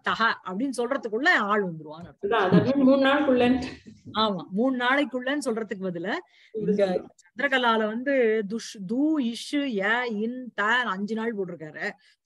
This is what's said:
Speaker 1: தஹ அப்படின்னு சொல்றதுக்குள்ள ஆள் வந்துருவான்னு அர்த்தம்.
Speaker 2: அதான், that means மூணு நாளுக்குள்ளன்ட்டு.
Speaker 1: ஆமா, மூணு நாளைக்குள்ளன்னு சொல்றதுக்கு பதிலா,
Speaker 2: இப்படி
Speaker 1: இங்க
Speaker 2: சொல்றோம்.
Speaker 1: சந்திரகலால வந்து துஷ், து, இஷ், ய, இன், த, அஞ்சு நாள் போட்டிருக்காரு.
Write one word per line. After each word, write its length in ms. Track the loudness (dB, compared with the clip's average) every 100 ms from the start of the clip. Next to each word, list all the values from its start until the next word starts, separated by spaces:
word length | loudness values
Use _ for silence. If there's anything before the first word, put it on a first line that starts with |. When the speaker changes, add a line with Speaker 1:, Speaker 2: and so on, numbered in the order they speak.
| -4
Speaker 1:
தஹ 240 | 0 0 0
அப்படின்னு 260 | -6 -4 -4 -2
சொல்றதுக்குள்ள 500 | -2 -4 -4 0 2
ஆள் 360 | 2 4 2
வந்துருவான்னு 420 | 0 -4 -12 -16 -18
அர்த்தம். 260 | -8 0
Speaker 2:
அதான், 220 | 2 6
that 140 | 6 6
means 160 | 4
மூணு 220 | 6 6 6
நாளுக்குள்ளன்ட்டு. 600 | 4 4 4 4 2 -2 -10 -18 -20 -8
Speaker 1:
ஆமா, 340 | -2 -2 -2 -4
மூணு 380 | 0 0 2 2
நாளைக்குள்ளன்னு 600 | 2 0 -2 -2 -2 -2
சொல்றதுக்கு 360 | -4 -4 -6
பதிலா, 320 | -6 -4 -4 -6 -8 _ _
Speaker 2:
இப்படி 180 | -4 -2
Speaker 1:
இங்க 140 | 2 2
Speaker 2:
சொல்றோம். 560 | 0 -6 -14 _ -4
Speaker 1:
சந்திரகலால 440 | 0 2 2 2 0
வந்து 580 | -2 0 2 4 2 -2
துஷ், 280 | -6 -10 -12 -4
து, 140 | 0 2 2
இஷ், 380 | -2 -4 -6 -4
ய, 480 | -2 -2 0 0
இன், 480 | -2 -4 -4 -6 -8 -4
த, 80 |
அஞ்சு 520 | 0 2 0 -4 -4 -4
நாள் 200 | -4 -4
போட்டிருக்காரு. 560 | -6 -8 -14 -8 -8 -10 _ _